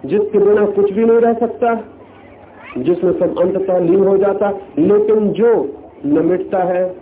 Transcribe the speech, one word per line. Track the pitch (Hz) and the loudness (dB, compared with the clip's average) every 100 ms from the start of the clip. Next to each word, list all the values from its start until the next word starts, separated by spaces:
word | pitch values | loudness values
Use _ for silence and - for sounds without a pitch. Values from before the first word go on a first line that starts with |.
| 135 | -2
जिसके | 202 202 202 | -2 0 2
बिना | 202 208 208 | 2 2 2
कुछ | 202 202 | 0 0
भी | 196 226 | 2 2
नहीं | 226 | 4
रह | 233 | 2
सकता, | 233 226 - 240 226 - - - - - - - - - 123 | 0 -4 -2 -2 -2 -8 -20 -20 -20 -20 -20 -20 -20 -14 -6
जिसमें | 131 175 180 | -2 0 0
सब | - 175 - | 0 -2 0
अंततः | 185 190 190 180 | -2 -2 -2 0
लीन | 165 196 | 2 2
हो | 196 196 | 2 2
जाता, | 202 196 202 196 - - | 0 0 -4 -4 -8 -2
लेकिन | 180 208 214 214 208 | 2 2 2 2 0
जो | 165 233 208 131 - - - 143 | 2 2 2 -2 -10 -20 -10 -2
न | 156 170 | 0 2
मिटता | 180 190 190 | -2 -2 -4
है | 180 185 185 - | -2 -2 -4 -6